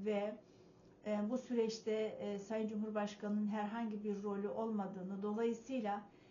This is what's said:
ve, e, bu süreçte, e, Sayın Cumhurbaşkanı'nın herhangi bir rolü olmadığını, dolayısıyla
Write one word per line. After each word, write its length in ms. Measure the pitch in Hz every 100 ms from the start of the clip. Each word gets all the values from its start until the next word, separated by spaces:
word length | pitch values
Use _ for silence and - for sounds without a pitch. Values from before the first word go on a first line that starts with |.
ve, 320 | 208 202 208 - - - - - - - 208
e, 240 | 208 208
bu 80 | 247
süreçte, 540 | - 233 220 220 220
e, 460 | 220 220 - 208 202
Sayın 300 | - 220 214
Cumhurbaşkanı'nın 800 | 214 214 214 208 - 208 208 208
herhangi 560 | 214 208 233 220 208
bir 180 | 208 196
rolü 260 | 208 196 202
olmadığını, 760 | 208 226 214 185 190 180 196
dolayısıyla 800 | 208 214 233 226 - 262 208 208 - - -